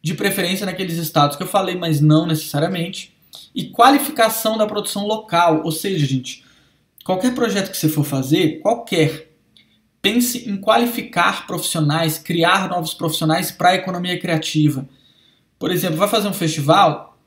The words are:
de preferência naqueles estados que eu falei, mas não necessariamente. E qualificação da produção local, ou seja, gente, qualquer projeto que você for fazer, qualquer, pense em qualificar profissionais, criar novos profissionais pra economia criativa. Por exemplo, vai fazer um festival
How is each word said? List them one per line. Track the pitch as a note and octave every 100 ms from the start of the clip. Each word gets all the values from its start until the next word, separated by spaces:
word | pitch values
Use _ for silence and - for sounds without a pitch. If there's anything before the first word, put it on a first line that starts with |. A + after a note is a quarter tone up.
de | D#3
preferência | - G3+ G3 F3 F#3+
naqueles | G3+ F3+ F#3 E3
estados | D#3+ D3+ C#3+ -
que |
eu | -
falei, | G3+ F#3 F3+
mas | E3+ D3
não | D3+ D#3 E3
necessariamente. | D#3 - C#3+ E3 F#3 F3 - - _ _ - -
E | - -
qualificação | - A#3+ C#4+ - - A3 - A3 A3
da | G#3
produção | G#3 G3+ G3 G#3
local, | G#3+ - E3+ F3 D#3
ou | E3+
seja, | D3+ G3+ F3 C#3
gente, | C3 B2 - _ _ _ _ _ _
qualquer | - F#3 B3+
projeto | B3 A#3 G3 F#3+
que | -
você | D#3
for | D3+
fazer, | C#3 C#3 B2+ E3 E3 -
qualquer, | G#3 A#3 - E3+ D3 - - _ _ _ _ _ _ _
pense | G3+ A#3 A#3+ - -
em | G3
qualificar | - A#3 A#3+ - - - F3+ F#3+ -
profissionais, | F3 - E3+ D3+ D#3 E3 D3+
criar | - E3+ E3+ F#3+ F#3+
novos | F3+ D#3+
profissionais | - E3 - D#3+ E3 F3+
pra | - F3
economia | F#3 F#3+ F3+ F3+ F3+
criativa. | F3 D#3+ - D#3 D3+ C3 C3+ _ _ _ _ _ _ _
Por | E3
exemplo, | F3+ F#3 D#3
vai | G3+
fazer | A3 G3+
um |
festival | - E3 D3+ C#3 F3+ F#3 C#3+ - _